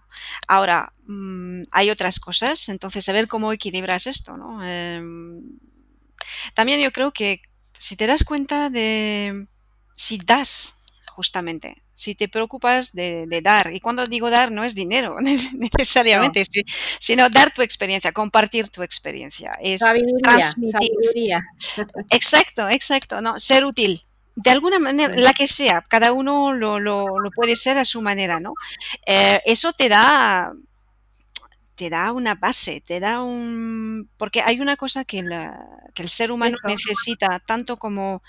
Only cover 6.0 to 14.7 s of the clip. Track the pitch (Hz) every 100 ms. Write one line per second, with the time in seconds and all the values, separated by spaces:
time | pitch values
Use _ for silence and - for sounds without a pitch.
6 | _ - - - 233 - 233 294 277 -
7 | 277 - 202 196 _ _ _ - - 190
8 | 220 302 - 294 277 294 294 240 220 220
9 | 214 208 202 196 202 _ _ _ _ -
10 | - 220 180 254 262 - - _ _ _
11 | - - 180 185 170 165 - - _ -
12 | - 202 202 220 226 269 247 254 254 175
13 | 175 170 165 170 180 214 165 185 233 247
14 | 226 233 233 240 247 214 240